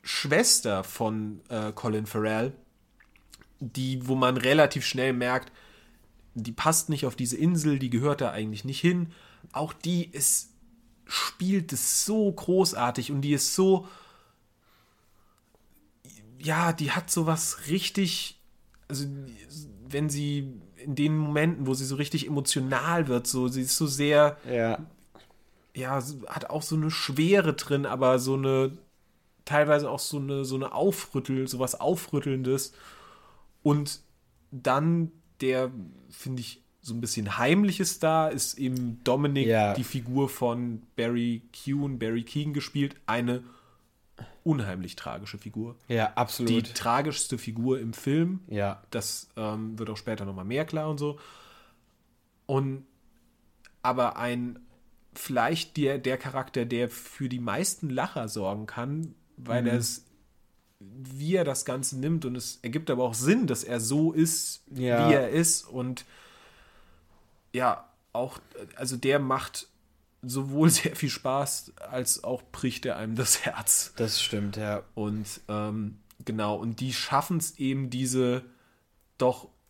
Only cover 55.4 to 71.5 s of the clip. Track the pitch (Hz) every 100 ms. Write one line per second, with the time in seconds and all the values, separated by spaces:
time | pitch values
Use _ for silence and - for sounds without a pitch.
55.4 | 120 160 - - 135 139 131 131 131 135
56.4 | 127 131 120 120 120 - - - 135 123
57.4 | 117 107 190 - 151 131 170 - 110 107
58.4 | 95 101 110 - 123 151 165 - _ -
59.4 | 123 120 120 120 117 - _ _ _ _
60.4 | _ _ _ _ 98 123 131 135 147 185
61.4 | 156 127 - 127 127 135 143 165 143 123
62.4 | - - 120 147 160 127 127 113 131 226
63.4 | 175 123 - 120 113 147 160 156 165 -
64.4 | - - - 127 127 120 117 143 123 151
65.4 | 165 - - 127 127 127 - - - -
66.4 | - - - - - - _ _ _ _
67.4 | _ 123 123 - - _ _ 120 131 -
68.4 | - - - - 131 127 135 143 131 131
69.4 | - - - _ _ _ _ _ 127 131
70.4 | 135 139 160 160 - - 139 - 135 135
71.4 | 143